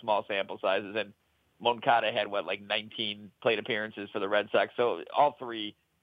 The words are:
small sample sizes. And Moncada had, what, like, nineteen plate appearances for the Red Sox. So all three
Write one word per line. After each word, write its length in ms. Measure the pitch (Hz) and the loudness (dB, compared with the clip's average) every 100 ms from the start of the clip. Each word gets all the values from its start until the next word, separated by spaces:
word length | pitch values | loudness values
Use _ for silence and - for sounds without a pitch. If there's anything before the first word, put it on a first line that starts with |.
small 240 | 117 107 110 | -2 -2 0
sample 320 | 101 95 101 | -4 -4 -2
sizes. 340 | 101 98 101 107 | 0 0 0 -4
And 160 | 101 - _ _ _ _ | -6 -10 _ _ _ _
Moncada 500 | 113 120 139 123 107 | 0 0 4 4 4
had, 160 | 117 104 | 0 -2
what, 180 | 101 82 | -2 -2
like, 160 | 101 | -6
nineteen 680 | 101 107 107 - 110 104 104 _ | -2 -4 -4 -6 -6 -6 -14 _
plate 160 | 127 107 | 0 0
appearances 520 | 104 110 107 104 101 | 0 -4 -4 -8 -8
for 80 | 110 | -4
the 80 | 98 | 2
Red 220 | 104 104 | 2 2
Sox. 220 | 110 98 - | 2 2 2
So 280 | 120 87 - - | 0 0 -2 2
all 220 | 143 139 | 2 2
three 340 | 123 113 104 - _ _ | -8 -8 -8 -12 _ _